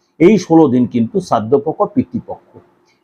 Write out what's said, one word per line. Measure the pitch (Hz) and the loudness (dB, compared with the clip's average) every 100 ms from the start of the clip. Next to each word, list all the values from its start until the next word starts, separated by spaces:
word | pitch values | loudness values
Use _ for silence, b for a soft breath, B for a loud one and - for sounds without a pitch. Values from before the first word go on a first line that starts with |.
| _ - | _ 0
এই | 170 214 | 2 2
ষোলো | - 160 147 | 2 2 4
দিন | 123 120 | 2 -2
কিন্তু | 120 113 196 | -2 -4 -4
শ্রাদ্ধপক্ষ, | - 113 107 139 160 - 202 | -4 -4 0 -2 -2 -4 -4
পিতৃপক্ষ। | - - - - - _ - _ _ _ _ | -4 -4 -6 -12 -18 _ -20 _ _ _ _